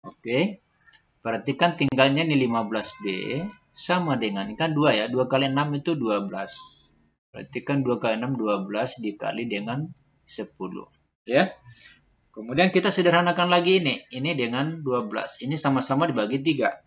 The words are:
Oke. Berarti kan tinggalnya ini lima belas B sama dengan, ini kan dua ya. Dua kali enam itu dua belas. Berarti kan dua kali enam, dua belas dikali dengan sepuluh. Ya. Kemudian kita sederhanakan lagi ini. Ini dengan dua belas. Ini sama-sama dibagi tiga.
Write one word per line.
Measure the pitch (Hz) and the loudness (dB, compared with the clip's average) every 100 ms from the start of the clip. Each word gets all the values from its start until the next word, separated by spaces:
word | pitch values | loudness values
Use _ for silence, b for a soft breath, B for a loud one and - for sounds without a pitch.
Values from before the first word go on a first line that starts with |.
| - | -20
Oke. | _ 117 127 196 196 _ _ b b _ _ | _ -2 2 0 -2 _ _ b b _ _
Berarti | 113 113 - 139 | -4 -4 -4 2
kan | 175 170 | 0 2
tinggalnya | 135 131 139 143 | 0 4 4 4
ini | 165 143 127 | 2 2 2
lima | 117 | 0
belas | 107 110 - - | -2 -4 -6 -6
B | 101 92 101 135 196 - _ - | -6 -4 -4 -6 -6 -12 _ -6
sama | - 180 165 123 | 0 0 0 0
dengan, | 110 98 101 | -2 -4 -6
ini | 110 | -2
kan | 160 | 0
dua | 151 147 107 | 4 4 4
ya. | 113 | 0
Dua | 123 127 | 0 2
kali | 131 135 | 2 2
enam | 135 147 143 | 0 0 -2
itu | 156 160 | -2 -2
dua | 113 101 | 0 0
belas. | 98 95 98 - - - - _ _ _ _ - | -2 -8 -8 -8 -10 -14 -18 _ _ _ _ -18
Berarti | - 123 | -12 -10
kan | - 143 | -2 0
dua | 123 120 | 2 0
kali | 117 110 | 0 0
enam, | 127 127 | -2 -2
dua | 107 101 | 0 -2
belas | 95 107 127 - | -2 -2 -4 -4
dikali | 107 101 101 104 113 | -8 -6 -6 -4 -6
dengan | 101 107 131 156 - _ _ | -6 -4 -6 -6 -12 _ _
sepuluh. | - - 101 _ 92 92 - _ _ _ - | -12 -10 -10 _ -10 -10 -16 _ _ _ 2
Ya. | 131 190 - B B B B _ _ _ | 4 4 -2 B B B B _ _ _
Kemudian | - 113 135 185 | -16 -4 2 4
kita | 185 208 | 4 2
sederhanakan | 190 175 170 175 170 180 | 4 4 4 4 2 4
lagi | 175 175 190 | 4 6 4
ini. | 156 120 - 127 | 2 -4 -8 -6
Ini | 147 | -4
dengan | 165 117 123 151 165 | -2 -2 0 -2 -4
dua | 143 123 | -2 -2
belas. | 110 110 - - | -2 -6 -6 -8
Ini | 123 151 | -6 -2
sama-sama | 147 135 131 139 165 | 2 2 2 2 2
dibagi | 120 104 135 | 0 0 0
tiga. | 151 139 110 - | 0 0 0 -4